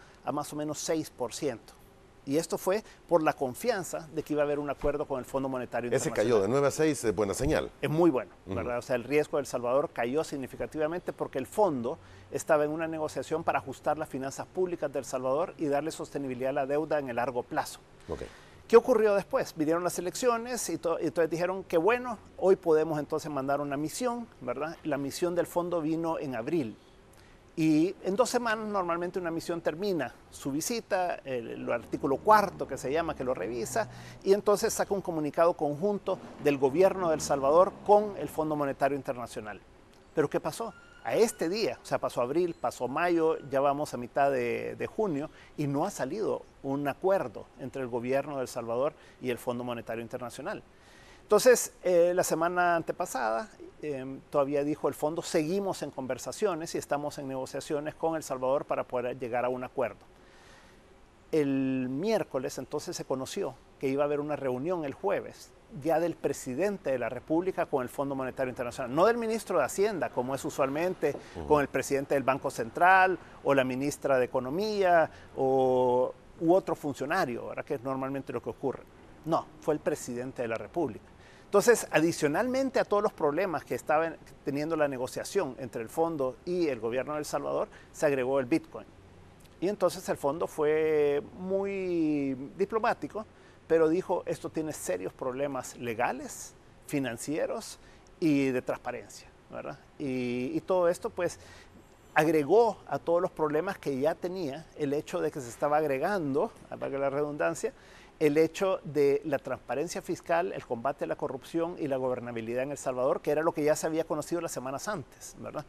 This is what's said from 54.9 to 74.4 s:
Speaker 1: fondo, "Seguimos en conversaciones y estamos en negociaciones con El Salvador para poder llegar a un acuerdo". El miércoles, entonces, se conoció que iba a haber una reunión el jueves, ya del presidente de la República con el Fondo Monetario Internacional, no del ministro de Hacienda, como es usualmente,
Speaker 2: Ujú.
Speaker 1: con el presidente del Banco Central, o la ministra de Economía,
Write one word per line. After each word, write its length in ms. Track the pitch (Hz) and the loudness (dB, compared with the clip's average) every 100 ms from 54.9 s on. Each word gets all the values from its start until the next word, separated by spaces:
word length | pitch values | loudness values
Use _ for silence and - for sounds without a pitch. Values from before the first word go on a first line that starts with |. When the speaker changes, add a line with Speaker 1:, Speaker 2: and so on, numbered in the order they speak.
Speaker 1:
fondo, 280 | 131 151 165 | 0 -2 -2
"Seguimos 600 | - 175 151 196 196 180 | 0 0 2 0 -2 -4
en 100 | 147 | -8
conversaciones 800 | - 127 127 - - 208 160 165 | -8 -6 -6 -8 -2 -2 -2 -4
y 40 | 165 | -6
estamos 400 | - 143 147 - | -2 -2 -4 -8
en 100 | 135 | -8
negociaciones 680 | 131 131 139 - 147 151 - | -6 -6 -8 -4 -4 -4 -4
con 200 | 165 160 | -2 -2
El 80 | |
Salvador 400 | - 131 131 143 | -4 -2 0 0
para 220 | - 135 127 | 0 -4 -2
poder 340 | 127 123 131 | -4 -4 -4
llegar 240 | 127 120 | -4 -2
a 60 | 123 | 0
un 160 | 127 127 | -2 -4
acuerdo". 340 | - 117 - - - - - - - - - - - - - - | -2 -2 -4 -18 -20 -20 -20 -20 -20 -20 -20 -20 -20 -20 -20 -2
El 540 | 160 143 135 131 131 127 | 2 2 2 0 -2 -2
miércoles, 680 | 135 208 214 156 135 135 - | -2 0 0 0 -4 -4 -6
entonces, 380 | 131 151 - - | -6 -6 -6 -8
se 80 | |
conoció 520 | - 131 131 - 170 123 - - | -4 -4 -4 -6 -6 -8 -18 -4
que 120 | 135 | -2
iba 140 | 135 | 2
a 20 | 147 | 2
haber 160 | 147 | 0
una 160 | 147 143 | -2 -2
reunión 480 | 131 127 151 185 147 | -2 -2 -2 -2 -4
el 80 | |
jueves, 580 | - 196 160 110 - - - - 180 | -4 -2 -2 -4 -12 -20 -20 -18 -6
ya 160 | 151 160 | 0 2
del 160 | 170 156 | 2 0
presidente 760 | 156 139 - 127 202 196 147 | -4 -4 -6 -2 -2 -2 -2
de 60 | 131 | -2
la 120 | 113 | -2
República 560 | 120 - 160 180 - 151 | -6 -2 0 0 -2 0
con 180 | 139 | 0
el 60 | 123 | -2
Fondo 260 | - 139 135 | -4 -4 -4
Monetario 340 | 131 - 131 | -4 -2 -4
Internacional, 460 | 120 120 117 123 139 | -4 -6 -6 -2 4
no 100 | 202 | 4
del 120 | 233 | 4
ministro 420 | 226 226 - 180 | 0 -4 0 0
de 60 | 123 | 2
Hacienda, 440 | - 208 190 120 | 2 0 0 -2
como 240 | - 123 | -2 -2
es 120 | 139 151 | -2 -4
usualmente, 680 | - 135 143 180 185 147 - - - | 0 0 0 -2 0 -2 -2 -8 -6
Speaker 2:
Ujú. 100 | 78 | 2
Speaker 1:
con 160 | 147 | 4
el 60 | 135 | 4
presidente 460 | 139 - 139 139 | 0 0 0 2
del 100 | 143 | 2
Banco 260 | 127 135 139 | 2 2 0
Central, 720 | - 117 156 175 190 185 175 - - | -4 -6 4 8 8 6 2 -6 -4
o 100 | 139 | 2
la 120 | 139 131 | 4 4
ministra 520 | 127 143 - 139 131 | 0 -2 -2 2 4
de 60 | |
Economía, 880 | 123 135 | 2 0